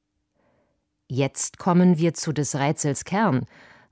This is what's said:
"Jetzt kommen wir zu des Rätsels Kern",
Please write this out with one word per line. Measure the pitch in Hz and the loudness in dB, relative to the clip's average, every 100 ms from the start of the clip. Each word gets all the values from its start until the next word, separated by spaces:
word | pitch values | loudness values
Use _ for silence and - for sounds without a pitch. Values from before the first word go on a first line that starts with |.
| _ _ _ _ _ _ _ _ _ _ _ | _ _ _ _ _ _ _ _ _ _ _
"Jetzt | 131 135 - - - | -4 -2 -2 -8 -4
kommen | - 175 180 160 | 0 4 4 4
wir | 165 | 0
zu | - - | -2 -4
des | 143 139 143 | -4 -4 -2
Rätsels | 139 160 151 135 | -2 0 -2 -4
Kern", | - 196 220 131 117 - - - _ | -4 -2 0 0 -4 -14 -20 -20 _